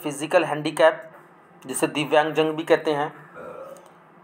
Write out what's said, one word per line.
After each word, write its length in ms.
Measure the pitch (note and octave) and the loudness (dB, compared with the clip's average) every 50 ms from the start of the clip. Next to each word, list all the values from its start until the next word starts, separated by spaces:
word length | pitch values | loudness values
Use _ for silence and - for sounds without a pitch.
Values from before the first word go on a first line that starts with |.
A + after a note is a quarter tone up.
| - | -6
फिजिकल 400 | D3+ D3 C#3 D3 D#3 F#3 F3+ D#3+ | -8 -6 -6 -4 2 2 2 2
हैंडीकैप, 640 | D3 C#3+ D3+ D3+ D#3+ D#3 D3 E3 D#3+ E3 - - - - - - - - - _ _ - - - | 2 -2 -4 -4 -4 2 4 4 4 4 2 -4 -16 -20 -20 -20 -20 -20 -20 _ _ -20 -18 -12
जिसे 220 | - C3 - - D#3 | -10 -4 -2 -2 -2
दिव्यांगजन 600 | - D#3 D3 C3 - D3+ D3+ D#3+ D3+ D3+ D#3 D#3 | -2 -4 -2 2 2 2 2 2 2 0 0 0
भी 100 | D#3 D#3 E3 | -2 -4 0
कहते 280 | - E3 D3+ D#3 D#3+ | 2 2 2 2 0
हैं। 200 | D3+ C#3+ D3 D#3 - - - - - - - - - - - - - - - - - - _ _ _ _ | -2 -2 -2 -4 -6 -12 -20 -20 -20 -18 -18 -16 -16 -16 -16 -18 -18 -20 -20 -20 -20 -20 _ _ _ _